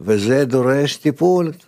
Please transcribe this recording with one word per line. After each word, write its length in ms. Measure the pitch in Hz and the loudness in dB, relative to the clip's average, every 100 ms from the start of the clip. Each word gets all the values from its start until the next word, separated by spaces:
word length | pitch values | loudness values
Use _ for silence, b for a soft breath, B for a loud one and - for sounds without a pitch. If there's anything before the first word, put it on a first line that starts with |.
וזה 440 | 90 107 104 135 | -2 0 2 0
דורש 520 | 135 131 123 139 143 - | 0 0 0 0 -2 -4
טיפול, 560 | 156 139 180 180 170 165 | -4 0 0 0 -2 -8